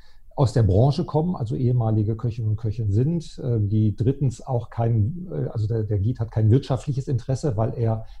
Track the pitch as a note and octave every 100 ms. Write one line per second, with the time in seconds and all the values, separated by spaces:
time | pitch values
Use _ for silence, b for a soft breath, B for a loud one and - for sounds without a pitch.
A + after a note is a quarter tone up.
0 | b b - - C3+ - G#2+ F#2 C3 D3
1 | C#3+ D3 E3+ F3+ A2 D3 B2 B2 A2+ A2
2 | G#2+ A2 A#2+ G#2+ A2 G#2+ A2 G#2 G#2+ G2+
3 | C3 E3+ E3 - C3+ A#2 G2+ G#2+ G#2+ G2
4 | A2+ C3+ C3+ A2 - B2 - - A#2 A#2
5 | G2+ F3+ - D#2 C3 - G#2+ A2+ G#2 G#2
6 | G2 B2+ A2 - G#2+ B2 - B2+ - C3+
7 | C3+ B2 - C3+ D#3+ G#2 A2+ - A2+ A2
8 | B B